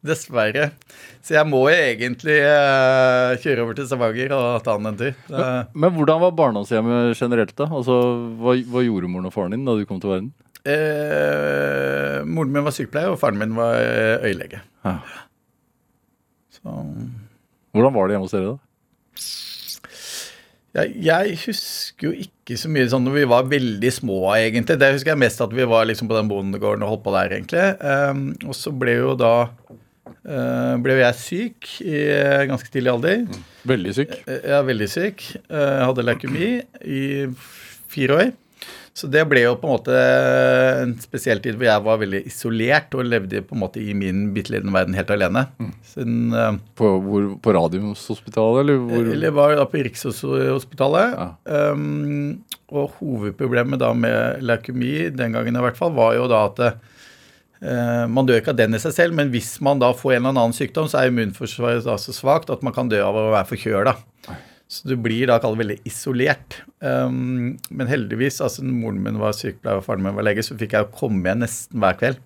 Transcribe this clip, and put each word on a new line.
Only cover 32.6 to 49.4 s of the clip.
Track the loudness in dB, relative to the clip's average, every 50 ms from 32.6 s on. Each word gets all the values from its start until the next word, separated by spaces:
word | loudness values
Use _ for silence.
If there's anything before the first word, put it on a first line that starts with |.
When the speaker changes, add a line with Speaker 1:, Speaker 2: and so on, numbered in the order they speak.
| -6 -6 -4
Speaker 1:
tidlig | -2 0 0
alder. | 0 2 2 2 2 0 0 -4
Speaker 2:
Mm. | -8 -12 -16 -20 -20 -14 -2 0
Veldig | 0 0 0 -2 -2
syk? | -2 -2 -4 -4 -14 -10
Speaker 1:
Eh, | -8 -8 -6
jeg | -2 0 2 2
er | 2 2 0
veldig | 0 -2 -2
syk. | -2 -2 -4 -4 -4 -8 -16 -16 -16
Eh, | -16 -12 _ -2 0 0 0 2 2
jeg | 2 2
hadde | 2 2 0 0
leukemi | 0 -2 -2 -6 -4 -2 -2 -2 -2 -4 -6 -10 _ -16
i | -10 -6 -4 -4 -4 -2 -2 -4 -4 -6 -8 -12 -16 -20 -20 -20 -20 -20 -20 -20 -20 -12
fire | -4 -2 2 2 4 4
år. | 4 2 0 _ _ _ _ _ -20 -20 -20 -20 -20 -18 _
Så | -12 -10 0
det | 2 2 4 4
ble | 4 4
jo | 4 4 2 0
på | 0
en | -2 -2
måte | -2 0 2 2 4 4 6 4 4 4 4 4 4 4 4 4 4 4 4 2 2 0
en | -2 -4 -6
spesiell | -10 -10 -8 -4 0 0 0 0
tid | 0 -4 -4 0
hvor | 2
jeg | 4 4 4
var | 4 2 2 2
veldig | 0 -2 -2 -4 -6 -6
isolert | -12 -8 -6 -4 -2 -2 0 2 2 0 0 -2 -6
og | -4 -2 0
levde | 0 -2 -2 -2 -6 -6
på | -6 -6 -6
en | -4 -4
måte | -4 -6 -8
i | -8 -6 -4
min | -4 -2 -2 -2 -2 -2 -2 -2
bittelille | -2 -2 -2 -2 -4 -2 0
verden | 2 2 2 2 -2
helt | -4 -2 -2
alene. | 0 0 0 0 0 0 -2 -2 -6 _
Speaker 2:
Mm. | -10 -10 -10 -14
Speaker 1:
Siden, | -20 -16 -10 -8 -4 -4 -2 -2 -2 0 0 0
eh, | 0 0 -2 -4 -8 -14 _
Speaker 2:
På, | 0 2 2 2 2
hvor, | 0 0 0 0 0 0 -4 -2
på | 0 2 4
Radiumhospitalet, | 4 4 2 0 -2 -4 -4 -6 -8 -8 -10 -10 -10 -10 -6 -2 2 2 4 4 4
eller | 4 2 2 2
hvor? | 0 0 0 0 0 0
Speaker 1:
Eller | 0 0 -2 0
var | 4 4